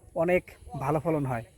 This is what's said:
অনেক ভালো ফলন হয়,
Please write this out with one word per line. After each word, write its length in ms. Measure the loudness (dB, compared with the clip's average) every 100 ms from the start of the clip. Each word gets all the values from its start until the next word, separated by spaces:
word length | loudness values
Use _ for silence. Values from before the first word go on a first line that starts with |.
| -10
অনেক 360 | -2 2 2 0 -20 -12 -6
ভালো 200 | 0 0
ফলন 260 | 2 0 0
হয়, 180 | -4 -6